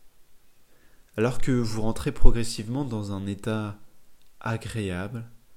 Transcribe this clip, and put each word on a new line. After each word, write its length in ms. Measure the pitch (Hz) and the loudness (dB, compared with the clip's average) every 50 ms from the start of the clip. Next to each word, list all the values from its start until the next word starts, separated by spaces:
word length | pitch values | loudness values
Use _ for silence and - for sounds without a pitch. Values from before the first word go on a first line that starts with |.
| - - - - - - - - - - - - - - - - - - - - - _ - | -20 -20 -20 -20 -20 -20 -20 -20 -20 -20 -20 -20 -20 -20 -20 -20 -20 -20 -20 -20 -20 _ -6
Alors 220 | 107 110 123 127 - | -4 -2 0 2 2
que 120 | - 143 | 2 2
vous 300 | 127 123 120 110 110 107 | 2 0 0 -2 -2 -2
rentrez 300 | 110 117 117 - - 151 | -2 -2 -2 -2 -4 -2
progressivement 760 | - - - 127 113 117 113 - - - 101 110 123 139 147 | 6 10 10 10 10 8 0 -4 -6 -8 -8 -8 -6 -6 -6
dans 260 | 127 113 104 104 101 | -6 -6 -6 -6 -6
un 140 | 101 95 98 | -8 -6 -6
état 540 | 101 101 92 - 113 110 110 107 104 101 - - - - - - - - - - - - - | -6 -8 -6 -6 -6 -6 -4 -6 -8 -10 -14 -18 -20 -20 -20 -20 -20 -20 -20 -20 -20 -16 -10
agréable, 880 | - 113 113 110 - 101 92 113 101 95 90 87 98 113 123 117 117 117 - - - - - | -8 -6 -6 -6 -8 -10 -8 -6 -6 -6 -6 -6 -8 -8 -10 -12 -14 -16 -20 -20 -20 -20 -20